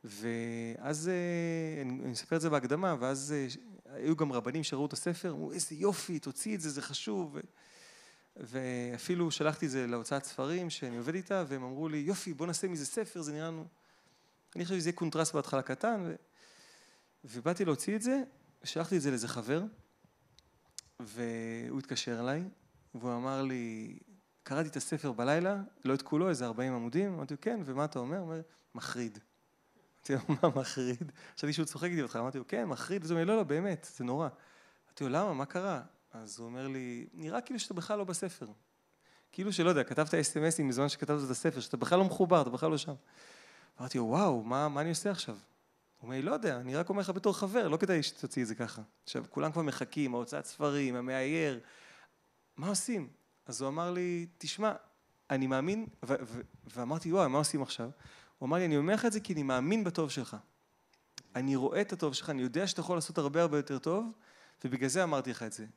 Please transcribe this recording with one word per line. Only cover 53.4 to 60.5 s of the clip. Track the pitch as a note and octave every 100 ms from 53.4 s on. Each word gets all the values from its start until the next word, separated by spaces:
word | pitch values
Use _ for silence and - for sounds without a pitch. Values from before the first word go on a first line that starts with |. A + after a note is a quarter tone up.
אז | - A#2
הוא | C3+
אמר | D#3 F3
לי, | F3+ F3+ F3 E3+ _
"תשמע, | D3+ - G#3+ - - _ _ _ _
אני | C3+ C3
מאמין", | C3 D#3 G#3+ A3 -
ו-, | A#2+ C3+
ו-, | A#2+ A#2 - - -
ואמרתי, | - B2 D#3+ E3
"וואו, | F#3 D3+
מה | C#3
עושים | D3+ D3+
עכשיו?" | C3+ - A#2 - - - - _
הוא | C3
אמר | E3+
לי, |
"אני | F3 D3
אומר | D#3
לך | G#3+
את | A#3
זה | G#3+
כי | G#3+
אני | D#3
מאמין | C#3 B2+ C#3+ A3
בטוב | F3+ E3+ D3+
שלך. | C3+ A#2+ G#2 -